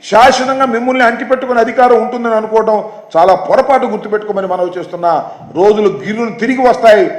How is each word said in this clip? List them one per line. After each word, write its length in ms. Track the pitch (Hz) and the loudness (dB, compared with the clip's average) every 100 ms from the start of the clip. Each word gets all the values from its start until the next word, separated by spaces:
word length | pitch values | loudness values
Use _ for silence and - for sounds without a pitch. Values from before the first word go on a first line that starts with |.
| - | 2
శాశ్వతంగా 560 | 202 254 254 254 269 269 | 4 4 4 -2 0 0
మిమ్మల్ని 300 | 233 247 254 233 | 0 -2 0 0
అంటిపెట్టుకుని 520 | 233 247 262 262 240 | 0 -2 -4 -2 0
అధికారం 320 | 233 247 247 233 | 0 2 4 4
ఉంటుందని 320 | 220 240 233 220 | 0 -4 -2 -2
అనుకోవడం 360 | 220 220 214 214 - - - | 0 -2 0 -2 -4 -14 -6
చాలా 180 | 165 180 185 - | 0 2 2 0
పొరపాటు, 400 | 208 269 262 240 | 0 2 0 0
గుర్తుపెట్టుకోమని 540 | 208 214 208 208 196 190 | -6 -6 -8 -4 -6 -4
మనవి 240 | 180 180 180 | -4 -4 -6
చేస్తున్నా. 340 | 151 175 170 156 - - - 151 | -12 -4 -2 -2 -4 -14 -12 0
రోజులు 280 | 196 208 208 165 | 2 4 0 -2
గిర్రును 320 | - 214 233 - | -8 -6 -6 -6
తిరిగి 200 | 233 254 254 | -4 0 2
వస్తాయి. 380 | 226 226 208 175 | 4 4 4 2